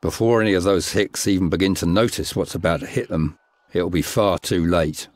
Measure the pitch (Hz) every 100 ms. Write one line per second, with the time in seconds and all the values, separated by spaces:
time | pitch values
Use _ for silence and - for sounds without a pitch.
0 | 90 - 113 117 110 95 90 95 80 101
1 | 101 - - 98 90 87 95 95 90 90
2 | 117 - 98 - 85 - 85 80 - -
3 | - 87 78 80 _ _ _ - 87 90
4 | - - 104 87 - 95 85 87 78 78
5 | -